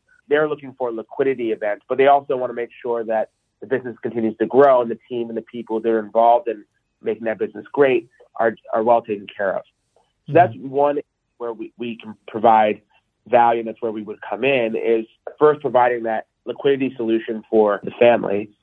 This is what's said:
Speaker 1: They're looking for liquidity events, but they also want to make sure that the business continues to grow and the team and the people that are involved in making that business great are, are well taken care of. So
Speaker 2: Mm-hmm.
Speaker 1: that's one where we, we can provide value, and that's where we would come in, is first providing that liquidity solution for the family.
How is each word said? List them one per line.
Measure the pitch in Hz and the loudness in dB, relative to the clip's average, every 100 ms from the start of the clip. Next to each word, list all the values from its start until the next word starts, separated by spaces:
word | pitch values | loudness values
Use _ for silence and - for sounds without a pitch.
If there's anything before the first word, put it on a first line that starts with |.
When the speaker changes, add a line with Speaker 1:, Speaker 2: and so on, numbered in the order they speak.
| _ _ _ | _ _ _
Speaker 1:
They're | 147 156 | -2 0
looking | 147 139 123 | -4 -12 -10
for | 123 | -8
liquidity | 113 110 - 135 123 113 | -8 -10 -4 -2 -2 -4
events, | 104 107 104 _ | -4 -4 -6 _
but | 127 | 2
they | 135 | 4
also | 143 139 131 | 4 2 -4
want | 123 | -6
to | 120 | -6
make | 117 - | -10 -10
sure | 127 117 | -6 -6
that | 110 110 104 _ _ _ | -2 -4 -4 _ _ _
the | 101 | -6
business | 127 120 110 | -4 -4 -10
continues | 131 117 110 - | -8 -4 -4 -2
to | 107 | 0
grow | 120 143 127 | 6 6 6
and | 117 | 2
the | 113 _ | -6 _
team | 123 117 | -8 -8
and | 113 | -8
the | |
people | 113 120 113 113 | -10 -14 -8 -4
that | 113 | -2
are | 113 | -2
involved | 104 113 117 120 117 | -2 2 4 4 0
in | 104 - _ _ _ | -8 -12 _ _ _
making | 113 107 113 | -8 -6 -6
that | 104 | -6
business | 107 104 104 | -6 -8 -8
great | - 139 123 - _ _ - | 0 2 2 -4 _ _ -4
are, | 117 107 - | -2 -2 -6
are | 113 | -4
well | 110 117 | 2 2
taken | 113 101 95 - | 0 -8 -10 -6
care | 101 87 | -4 -4
of. | - _ _ _ _ _ - | -8 _ _ _ _ _ 0
So | |
Speaker 2:
Mm-hmm. | |
Speaker 1:
that's | 151 180 113 | 2 2 0
one | 135 135 147 147 - _ _ _ | -6 0 0 0 -8 _ _ _
where | 117 | -10
we, | 110 110 - | -10 -14 -10
we | 120 113 | -10 -10
can | 110 - - | -14 -18 -12
provide | 113 113 110 107 104 _ _ _ _ - | 0 4 6 4 0 _ _ _ _ 0
value, | 120 117 117 | 4 4 2
and | 113 | -4
that's | 110 | -8
where | 117 | -8
we | 110 | -8
would | 104 104 | -10 -14
come | - 101 127 | -10 -4 0
in, | 139 113 113 | 0 0 -2
is | 110 113 113 _ - - | 0 0 -2 _ -18 0
first | 151 147 | 2 2
providing | 143 120 123 120 | 0 2 2 0
that | 113 110 - _ - | -4 -6 -8 _ -12
liquidity | 120 143 139 131 131 | -4 0 0 -2 -4
solution | 113 113 110 110 - | -2 -2 -2 -10 -2
for | 113 104 101 | 2 2 0
the | - - | -6 2
family. | 120 117 95 101 104 _ | 4 4 0 -4 -6 _